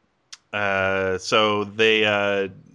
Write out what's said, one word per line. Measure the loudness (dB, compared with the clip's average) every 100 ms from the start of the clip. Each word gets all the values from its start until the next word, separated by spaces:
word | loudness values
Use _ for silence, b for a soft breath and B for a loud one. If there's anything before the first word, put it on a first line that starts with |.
| _ _ _ -20 _
uh, | -6 -2 0 0 0 -2 -4
so | 0 2 2 0
they, | -4 0 2 4 2
uh, | 2 0 0 -4 -8 -20